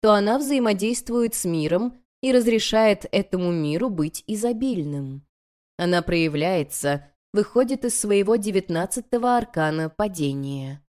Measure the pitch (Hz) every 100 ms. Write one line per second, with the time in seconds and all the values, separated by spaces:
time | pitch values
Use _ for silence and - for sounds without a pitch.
0 | 220 208 202 254 277 277 233 196 214 240
1 | - 240 233 - 180 165 151 170 247 -
2 | _ _ 262 247 233 226 214 220 220 202
3 | - 180 196 185 180 170 151 156 247 180
4 | 151 - - 214 233 226 262 208 147 143
5 | 135 139 _ _ _ _ _ - 175 175
6 | 170 170 160 147 160 185 147 - 143 143
7 | - _ _ 202 208 240 247 262 247 220
8 | 208 202 196 226 208 190 185 165 175 -
9 | - 240 247 240 226 - 156 156 160 -
10 | 208 180 143 139 139 139 135 143 _